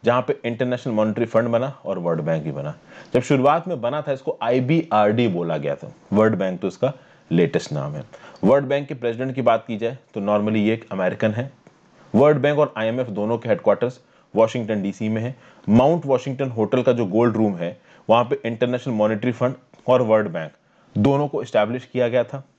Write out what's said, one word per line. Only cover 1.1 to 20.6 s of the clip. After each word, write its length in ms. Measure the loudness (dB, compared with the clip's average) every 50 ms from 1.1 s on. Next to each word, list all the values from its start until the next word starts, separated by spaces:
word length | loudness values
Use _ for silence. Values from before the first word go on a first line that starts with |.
| 0 -2 -2
फंड 220 | 0 2 0 2 2
बना 280 | 0 0 -2 -4 -8 -10 -8
और 140 | -6 -6 -4
वर्ल्ड 220 | -2 -2 -2 -2
बैंक 200 | -2 -2 -4 -2 -4
भी 80 | -6
बना। 260 | -8 -8 -10 -10 -12 -14 _ -20 -20 -20 -14 -2 -2
जब 80 | -2
शुरुआत 460 | 2 2 0 4 4 4 2 2 -2 -6
में 120 | -8 -4
बना 220 | -4 -4 -4 -4
था 100 | -4 -6
इसको 260 | -6 -6 -6 -8 -6 -4
आईबीआरडी 880 | -2 0 0 0 2 2 2 0 2 2 2 2 4 4 4 2 0 0
बोला 280 | 0 -2 -4 -4 -4 -4
गया 160 | -4 -6 -6
था, 200 | -6 -10 -18 -18 _ _ -2
वर्ल्ड 240 | 2 4 4 4 2
बैंक 240 | 0 -2 -4 -4 -4
तो 80 | -6 -6
इसका 240 | -4 -2 -4 -4 -4 -6 -20 _ _ _ _ _
लेटेस्ट 420 | 2 2 2 2 0 -4 -4 -4
नाम 200 | -8 -6 -6 -8 -10
है। 80 | -10 -14 -16 -20 -20 -20 -20 -10 0 4
वर्ल्ड 220 | 4 4 4 2
बैंक 200 | 0 -2 -4 -4 -6
के 60 | -10
प्रेसिडेंट 400 | -6 -4 -4 -4 -4 -6 -6 -4
की 80 | 0
बात 220 | 2 2 2 2 0
की 100 | -6 -6 -4
जाए 200 | -4 -6 -6 -8 _ _ -8
तो 60 | -6
normally 360 | -2 0 0 0 2 0 0
ये 160 | 2 2 2
एक 140 | 0 0 -4 -10
अमेरिकन 400 | -6 -2 -2 -2 0 0 -2 -2
है। 180 | -2 -2 -8 -8 -12 _ _ -20 _ _ _ _ _ _ -16 -2 2
वर्ल्ड 240 | 4 6 6 6 4
बैंक 200 | 2 0 2 2
और 140 | 0 0 -2
आईएमएफ़ 320 | -4 -4 -2 -2 -2 -6 -6
दोनों 260 | -4 -4 -2 -2 -4 -4
के 100 | 0 -2
हेडक्वार्टर्स 520 | -2 0 2 0 2 2 0 -4 -4 -10 _ _ _ _ _ _ 2
वाशिंगटन 480 | 2 2 2 0 -6 -4 -2 -2 -2
डीसी 260 | -2 -4 -4 -4 -4 -4
में 120 | -2 -4
है। 120 | -4 -6 -10 -12 -20 -20 -20 -10 0 4
माउंट 380 | 4 6 6 4 2 2 2
वाशिंगटन 420 | 0 0 0 0 -4 -6 -4 -6 -6
होटल 320 | -2 -2 0 0 0 2
का 100 | 2 2
जो 140 | 2 2 0
गोल्ड 300 | 0 2 2 2 2 2
रूम 180 | 2 0 0 0
है, 200 | -4 -6 -8 -8 -12 _ _ -20 -14 _ 2
वहाँ 160 | 4 4 4
पे 140 | 0 -4 -4 -4
इंटरनेशनल 500 | -6 -2 -2 -2 -2 -2 -4 -4 -4 0
मॉनेटरी 380 | 0 0 0 0 0 -2 -4
फंड 220 | -2 -2 -2 -4 -4 -6 _ _ -20 -10 _ 2
और 140 | 2 2
वर्ल्ड 260 | 4 4 2 2 2 -2
बैंक 240 | -6 -8 -10 -10 _ _